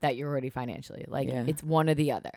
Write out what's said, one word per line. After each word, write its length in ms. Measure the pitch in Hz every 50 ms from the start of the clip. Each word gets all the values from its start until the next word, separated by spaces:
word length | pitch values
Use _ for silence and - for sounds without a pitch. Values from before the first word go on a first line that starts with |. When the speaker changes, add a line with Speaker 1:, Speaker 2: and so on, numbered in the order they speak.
Speaker 1:
that 160 | 151 143 123
you're 120 | 123 147 143
already 220 | 143 135 127 135
financially, 540 | - 127 123 120 90 - - - - - -
like, 220 | - - 139 135 127
Speaker 2:
Yeah. 160 | 127 123 123
Speaker 1:
it's 160 | 139 156 -
one 260 | 151 156 160 160 156 160
or 60 | 156
the 160 | 147 151 143
other. 180 | 117 87 - - -